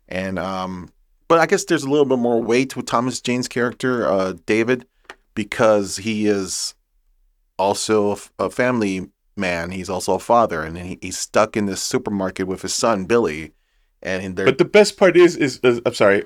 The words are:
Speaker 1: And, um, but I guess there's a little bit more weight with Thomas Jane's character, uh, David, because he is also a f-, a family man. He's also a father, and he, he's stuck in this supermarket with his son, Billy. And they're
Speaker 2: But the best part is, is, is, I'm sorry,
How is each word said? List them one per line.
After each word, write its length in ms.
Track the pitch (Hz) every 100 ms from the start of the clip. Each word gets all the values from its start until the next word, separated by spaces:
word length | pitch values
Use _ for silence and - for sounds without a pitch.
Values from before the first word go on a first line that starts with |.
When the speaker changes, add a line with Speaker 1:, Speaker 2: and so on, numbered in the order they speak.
| _
Speaker 1:
And, 280 | 92 95 92
um, 520 | 92 95 92 92 85 _ _ _ _
but 100 | 165
I 60 | 160
guess 180 | 190
there's 220 | - 160 135
a 40 |
little 160 | 147 135
bit 140 | 127
more 220 | 120 117
weight 340 | 113 117 131 131
with 120 | 120
Thomas 340 | 120 127 113
Jane's 260 | - 123 120
character, 580 | 127 120 117 127 123 87
uh, 280 | 98 95 92 -
David, 400 | 110 113 127 - _ - - _
because 600 | - 101 - 113 107 98 87
he 320 | 104 107 104
is 480 | 101 92 - - - _ _ _ _ _ _ _ -
also 520 | 95 98 - 107 101
a 20 |
f-, 200 | 101 - -
a 120 | 95
family 600 | - 127 123 101 95 - _ _ -
man. 340 | 92 85 87
He's 180 | 95 87
also 260 | 92 - -
a 40 |
father, 420 | - 120 110 82
and 160 | 156 90
he, 220 | 90 87
he's 160 | 92 95
stuck 380 | - - 107 113
in 120 | 104
this 140 | 95
supermarket 680 | - 131 117 101 95 92 95
with 160 | 92
his 100 | 95
son, 320 | - 120 104 92
Billy. 480 | 117 98 76 78 - _ _ _ _
And 340 | - 92 95 90
they're 80 | 98
Speaker 2:
But 120 | -
the 80 | 175
best 320 | 208 202 -
part 180 | 190 165
is, 220 | 175 170
is, 220 | 147 -
is, 160 | 127 120 123
I'm 80 |
sorry, 320 | - 107 101